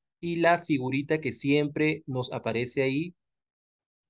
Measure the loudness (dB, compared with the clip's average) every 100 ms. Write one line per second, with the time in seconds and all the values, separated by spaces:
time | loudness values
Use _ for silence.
0 | _ _ -6 2 4 4 2 0 0 -2
1 | 0 -2 -2 -4 2 2 2 0 0 0
2 | -4 -6 -4 -4 -2 -2 -2 0 0 0
3 | -4 -10 _ _ _ _ _ _ _ _